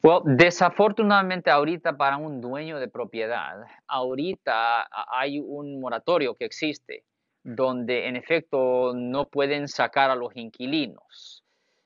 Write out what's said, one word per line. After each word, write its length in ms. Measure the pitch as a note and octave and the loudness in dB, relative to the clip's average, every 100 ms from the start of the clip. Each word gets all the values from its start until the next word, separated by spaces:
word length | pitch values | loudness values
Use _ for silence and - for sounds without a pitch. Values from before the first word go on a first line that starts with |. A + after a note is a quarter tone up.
Well, 200 | D#3+ F3 | 8 6
desafortunadamente 1300 | D#3 B2+ F3 F3 F3 - G#3+ G#3 G#3 G3+ F#3 F#3 E3+ | 4 6 6 6 2 4 2 4 4 4 2 -2 2
ahorita 460 | D3 D3+ E3+ E3 C#3+ | 2 2 -2 -4 0
para 200 | C#3 C#3+ | -2 -2
un 220 | D#3 C#3 | -6 -10
dueño 400 | A#2+ C3+ D#3+ D3+ | -8 -8 -8 -10
de 80 | B2+ | -10
propiedad, 760 | - A2 A2+ A2 A#2 D2 F#2 A2+ - _ | -8 -10 -6 -4 -4 -6 -12 -18 -20 _
ahorita, 960 | C3+ B2+ C3 E3 F#3+ - A2+ A#2 A#2 | -4 -4 -4 -6 -6 -2 0 2 0
ah, 240 | - G#2 - | -2 -8 -6
hay 280 | B2+ C#3 C#3+ | -4 -4 -4
un 420 | G2+ C#3+ D3 C#3 | -8 -10 -10 -10
moratorio 540 | B2+ A2+ - F3 C3+ G#2+ | -6 -6 0 0 0 -4
que 100 | A#2 | -8
existe 580 | - D#3 C#3+ - C2+ _ _ _ _ | -4 -6 -6 -12 -18 _ _ _ _
donde 640 | C3 A2+ C3 B2+ A#2 B2 G#2 | -14 -2 -2 -2 -2 -2 -2
en 80 | B2 | -8
efecto 800 | - E3 D#3 C#3 B2+ B2+ B2+ | -2 -2 0 0 2 2 0
no 320 | B2 B2 C3 C#3+ | -2 -6 -4 -4
pueden 400 | C#3+ C#3 D3 C#3+ | -2 0 -2 -4
sacar 420 | - A#2+ - C3+ | -2 0 2 2
a 60 | C3 | 0
los 200 | A#2+ B2+ | -4 -10
inquilinos. 1080 | A2+ - B2+ D#3 B2+ C#2+ _ - - - _ _ _ _ | -16 -10 -4 -2 -4 -8 _ -20 -20 -20 _ _ _ _